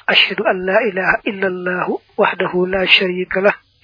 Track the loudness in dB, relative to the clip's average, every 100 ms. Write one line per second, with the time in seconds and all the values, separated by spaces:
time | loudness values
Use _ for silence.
0 | 0 2 2 0 -2 -2 0 0 0 -2
1 | 0 0 -2 -2 -4 -2 -4 -4 -4 -6
2 | _ 0 0 0 -2 0 0 0 2 2
3 | 2 -2 -4 2 2 0 _ _